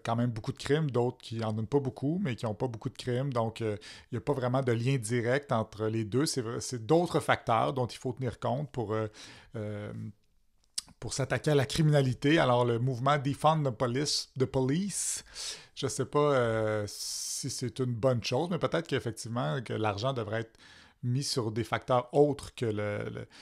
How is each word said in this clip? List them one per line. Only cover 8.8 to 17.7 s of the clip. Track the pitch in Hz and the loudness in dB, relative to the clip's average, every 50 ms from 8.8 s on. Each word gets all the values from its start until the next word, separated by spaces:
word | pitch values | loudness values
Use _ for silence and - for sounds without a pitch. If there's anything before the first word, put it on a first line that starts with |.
| 113 98 | -4 -2
euh, | 107 110 110 104 - - - - - - - - - | -2 -2 -2 -4 -6 -12 -18 -20 -20 -20 -20 -14 -10
euh, | 117 104 107 104 104 104 107 113 113 110 110 - _ _ _ _ _ _ _ _ _ _ _ _ - - - - _ | -8 -8 -6 -8 -8 -8 -10 -10 -10 -10 -12 -14 _ _ _ _ _ _ _ _ _ _ _ _ -12 -12 -12 -14 _
pour | - 110 - | -10 -6 -4
s'attaquer | - - - 139 123 - 156 | -4 -2 0 -2 0 2 4
à | 151 | 4
la | 143 127 | 4 4
criminalité. | - - - 160 151 147 143 139 127 120 - - 143 160 | 2 2 4 4 6 6 6 4 4 0 2 4 4 6
Alors, | 165 147 127 123 123 123 | 6 6 6 6 4 4
le | 120 117 113 | 4 2 2
mouvement | 123 135 131 113 131 139 147 | 0 0 -2 0 2 2 2
Defund | 147 123 143 135 - - 151 160 156 147 | 2 2 -2 -2 2 4 4 4 4 2
the | 139 | 0
Police, | 113 - 135 120 120 135 147 143 - - - - _ | 0 0 -2 0 0 0 0 0 -2 -2 -4 -6 _
the | 131 127 | 0 0
Police, | 127 - 135 131 127 143 170 202 202 160 - - - - - - - - - - - - - - - _ | 2 2 2 2 2 2 0 0 -2 -4 -4 -4 -4 -4 -6 -8 -12 -14 -12 -10 -10 -10 -12 -16 -16 _
je | - - | -6 -6
sais | 127 - - 127 | -4 -2 -2 -4
pas, | - - 147 147 147 143 | 0 2 4 4 4 4
euh, | 131 120 117 113 110 110 107 107 107 104 | 4 4 2 2 2 2 0 0 0 -2
si | 101 - - - - - - - - - - - 135 | -4 -8 -8 -8 -8 -6 -6 -6 -6 -6 -6 -6 -6
c'est | - - 131 120 | -6 -6 -6 -6